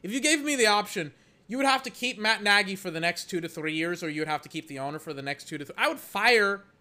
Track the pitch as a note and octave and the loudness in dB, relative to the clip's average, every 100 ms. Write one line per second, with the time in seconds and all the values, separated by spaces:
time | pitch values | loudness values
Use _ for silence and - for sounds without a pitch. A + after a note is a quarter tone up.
0 | F#3 B3+ C#4+ D#4 D4 C#4 A3 G#3 G3 G3+ | -4 0 2 2 2 2 4 4 0 -6
1 | D3+ - _ _ _ A#3+ C#4 C4 B3+ - | -6 -10 _ _ _ 0 2 2 0 -6
2 | B3 G#3 G#3+ A3 G#3 G3+ F#3+ F#3+ F#3+ D#3+ | -6 0 0 2 4 4 4 -4 -6 -2
3 | E3+ E3+ - F3 E3 - D#3 D#3 E3+ E3+ | -2 -2 -4 -6 -6 -6 -4 -2 -2 -2
4 | E3 D3+ D3+ D3+ - D#3+ - C#3 C#3 D3+ | -6 -4 -2 -4 -4 -12 -10 -8 -6 -8
5 | E3 C#3 C#3 C#3+ - D3+ D3 - C4+ C#4+ | -10 -8 -6 -8 -8 -10 -10 0 0 0
6 | - G3+ A3 A#3 G3+ G3 - _ | -6 2 4 6 4 0 -8 _